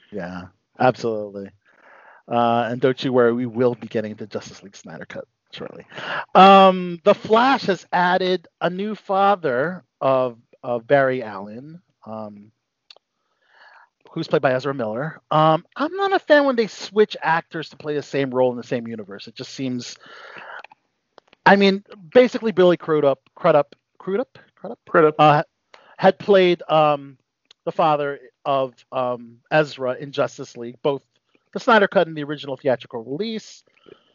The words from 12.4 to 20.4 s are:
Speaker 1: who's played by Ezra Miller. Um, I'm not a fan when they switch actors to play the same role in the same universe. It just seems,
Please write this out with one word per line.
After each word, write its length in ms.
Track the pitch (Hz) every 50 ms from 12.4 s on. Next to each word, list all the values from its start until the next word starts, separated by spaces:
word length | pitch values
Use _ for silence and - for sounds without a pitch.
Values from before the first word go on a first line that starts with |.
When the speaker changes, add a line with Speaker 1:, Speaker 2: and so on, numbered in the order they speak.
| 104 113 _ _ _ _ _ _ _ _ - _ _ _ _ _ _ _ _ _ _ _ _ _ - - _ - _ _ _ _ _ -
Speaker 1:
who's 160 | - 165 160 -
played 140 | - 151
by 120 | 135 139 127
Ezra 200 | 127 131 143 139
Miller. 480 | 139 117 107 107 120 143 160 - - _ _
Um, 360 | - 156 156 160 160 180 - _ _
I'm 200 | - 269 330 349
not 180 | 381 392 392 392
a 60 | 370
fan 260 | - - 302 294 285
when 100 | 277 254
they 100 | 233 226 185
switch 480 | - - - - 190 208 214 - - -
actors 480 | - 151 160 165 - _ - 165 139 -
to 80 | - _
play 160 | - 151 151
the 60 | 143
same 300 | 131 - - 139 139 131
role 180 | 123 127 127 127
in 60 | 120 123
the 60 | 113
same 240 | - 139 120 117 113
universe. 400 | 117 110 104 95 98 101 - 117
It 80 | -
just 180 | - 127 - -
seems, 440 | - 135 127 127 120 120 - - - - - - - - - - -